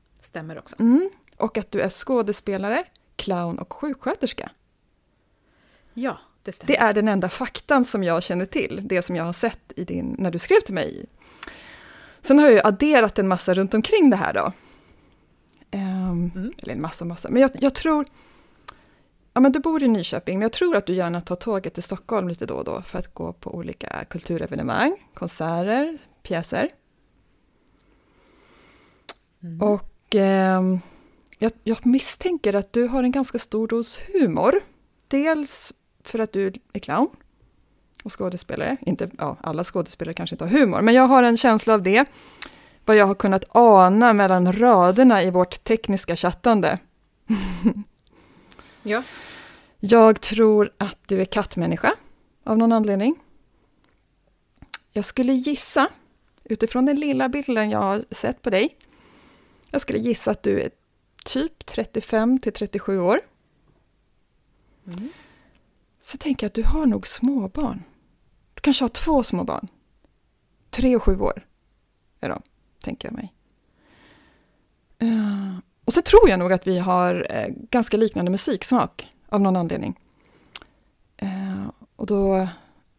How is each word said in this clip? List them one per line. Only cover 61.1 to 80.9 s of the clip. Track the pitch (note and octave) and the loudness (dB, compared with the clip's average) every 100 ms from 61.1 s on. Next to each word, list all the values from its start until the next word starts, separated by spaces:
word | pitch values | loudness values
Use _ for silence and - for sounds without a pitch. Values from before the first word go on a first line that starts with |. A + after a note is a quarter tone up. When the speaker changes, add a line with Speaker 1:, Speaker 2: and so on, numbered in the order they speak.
| - | -16
Speaker 2:
typ | - B3+ D#4+ - - | -6 -4 -6 -8 -10
trettiofem | - A3 A3 - A3 A3+ C4 | -8 -6 -8 -4 0 2 0
till | A3 | -2
trettiosju | - G3+ - - G3 | -6 -8 -6 -4 -2
år. | F3 C#4 - _ _ _ _ _ _ _ _ _ _ _ _ _ _ _ F#3+ | 2 0 -2 _ _ _ _ _ _ _ _ _ _ _ _ _ _ _ -18
Speaker 1:
Mm. | F3 B3 - _ _ _ _ _ _ _ _ | -14 -14 -18 _ _ _ _ _ _ _ _
Speaker 2:
Så | - - | -14 -8
tänker | D#4 C4 | -6 -4
jag | G#3 | -4
att | |
du | A3 | 2
har | A3 D#4 C#4+ | 2 4 2
nog | G3+ - | 0 -6
småbarn. | - B3 C#4 F#3+ - C#4+ F#3+ - _ _ _ _ _ _ | -4 -2 -2 -4 -4 -6 -6 -16 _ _ _ _ _ _
Du | - | -4
kanske | D4 C4 | 0 0
har | A#3+ | -2
två | - - C#4+ | -2 0 2
småbarn. | A#3 F3 - - F#3+ _ _ _ _ _ _ _ _ _ _ | 0 -4 -4 -8 -10 _ _ _ _ _ _ _ _ _ _
Tre | - C4 A#3+ | 0 2 4
och | |
sju | - F#3+ | 2 2
år | G3 - - _ _ _ _ _ _ _ | -2 -4 -14 _ _ _ _ _ _ _
är | - | -10
de, | - - _ _ _ | -10 -14 _ _ _
tänker | - B3 - | -14 -12 -12
jag | |
mig. | A#3+ F#3 _ _ _ _ _ _ _ _ _ _ _ _ _ _ _ _ _ | -12 -14 _ _ _ _ _ _ _ _ _ _ _ _ _ _ _ _ _
Eh, | A3+ A3+ G#3 G3+ G3 F#3 - _ | -2 0 -2 -4 -6 -10 -16 _
och | - | -2
så | F4 | -2
tror | - G#4+ F#4+ | 6 8 8
jag | F#3 | 4
nog | F3+ | 2
att | F#3 - | 0 0
vi | F3+ | -2
har, | F#3 F3+ F3+ F3+ - | 0 0 0 -2 -4
eh, | - G#2+ - - | -6 -6 -10 -2
ganska | A#3+ A3+ G#3+ | -2 0 2
liknande | A3 G3 F3 | 2 0 -2
musiksmak | F#3+ - G3+ - B3 - - - _ _ | -2 -2 -4 0 0 0 -6 -20 _ _
av | G#3 | 0
någon | G3 F#3 | 2 2
anledning. | E3 - - - _ _ _ _ _ - - _ _ | -2 -6 -8 -12 _ _ _ _ _ -20 -20 _ _